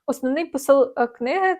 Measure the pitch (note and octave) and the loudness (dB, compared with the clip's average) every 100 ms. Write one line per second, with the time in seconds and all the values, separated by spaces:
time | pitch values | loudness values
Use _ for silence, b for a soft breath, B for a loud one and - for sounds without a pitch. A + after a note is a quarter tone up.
0 | - C4 B3+ C#4 E4 - - C#4 B3+ C#4 | -10 -6 -4 -4 -4 -4 2 4 2 0
1 | A#3+ - A#3+ F4 F#4+ F#4 | -4 -4 -4 0 0 -2